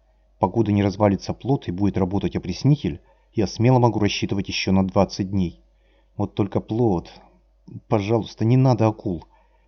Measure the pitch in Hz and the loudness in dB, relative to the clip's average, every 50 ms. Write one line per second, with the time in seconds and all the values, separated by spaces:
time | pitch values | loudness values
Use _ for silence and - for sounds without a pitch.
0 | _ _ _ _ _ _ _ _ 110 92 - 117 113 104 101 101 101 101 92 101 | _ _ _ _ _ _ _ _ -4 -2 0 0 0 2 2 2 2 0 2 2
1 | 104 104 95 90 - - 87 - - 113 139 139 - - 87 92 101 98 92 95 | 2 2 2 0 -4 -8 -10 -6 -2 -2 -2 -2 -2 -6 -4 -2 -2 -2 0 -2
2 | 95 90 98 98 98 90 - 87 85 90 87 - - 135 151 - - 85 76 - | -2 -2 -2 -2 -2 -2 -4 -6 -6 -6 -8 -2 2 2 2 2 0 -6 -6 -8
3 | - _ _ _ _ _ _ 113 101 92 - - 113 127 131 120 117 117 104 104 | -14 _ _ _ _ _ _ -2 -2 -2 0 2 4 4 6 6 4 2 2 2
4 | 101 98 - - - 95 101 98 95 - 95 - - 98 95 95 95 92 - 104 | 0 0 0 -2 -4 -4 -4 -4 -4 -6 -6 -4 0 2 2 2 2 2 2 0
5 | 101 - - - 101 92 101 98 90 82 - - _ _ _ _ _ _ _ _ | 0 0 -2 -6 -6 -4 -2 -2 -2 -4 -6 -12 _ _ _ _ _ _ _ _
6 | _ _ _ - 101 - - - 104 95 - 101 - - 110 117 123 110 92 82 | _ _ _ -6 -6 -4 -2 -4 -4 -2 -2 -6 -4 -4 -2 0 2 2 0 0
7 | - - - - - _ _ _ _ _ _ _ _ - - 113 - _ 117 107 | -4 -8 -16 -20 -20 _ _ _ _ _ _ _ _ -20 -20 -20 -4 _ 0 0
8 | 98 104 117 113 - - - - 107 113 127 131 131 135 123 98 113 110 107 - | 2 0 0 -2 -2 -4 -6 -2 0 2 4 4 4 4 4 4 2 0 0 -2
9 | - 104 90 78 - - _ _ _ _ _ _ _ | -6 -6 -6 -6 -8 -16 _ _ _ _ _ _ _